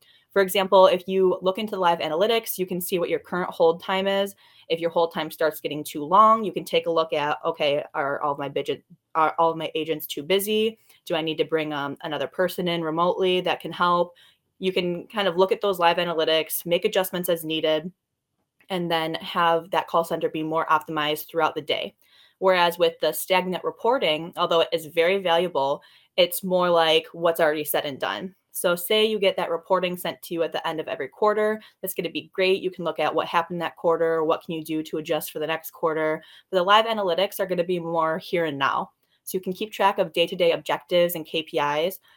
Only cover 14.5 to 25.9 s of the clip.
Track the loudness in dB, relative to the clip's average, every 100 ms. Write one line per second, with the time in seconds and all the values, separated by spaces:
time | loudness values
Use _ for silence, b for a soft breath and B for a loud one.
14.5 | -6 -4 -2 -2 -4 -6 -2 0 2 2
15.5 | 2 0 2 2 2 0 0 2 2 0
16.5 | -6 -2 0 2 0 -2 -2 -2 -2 -2
17.5 | 0 2 0 -2 -14 _ _ _ _ _
18.5 | _ -8 -4 0 -2 -2 -6 -6 2 4
19.5 | 2 2 -2 0 0 0 -2 -4 -4 -4
20.5 | -2 2 0 0 -4 -2 -4 -4 0 0
21.5 | -2 -4 -4 -4 _ b b b b 2
22.5 | 4 4 4 0 2 -2 -2 0 0 0
23.5 | -4 -6 -2 0 2 2 0 -4 -4 2
24.5 | 2 2 -2 -4 2 2 2 2 2 2
25.5 | -2 -2 -4 b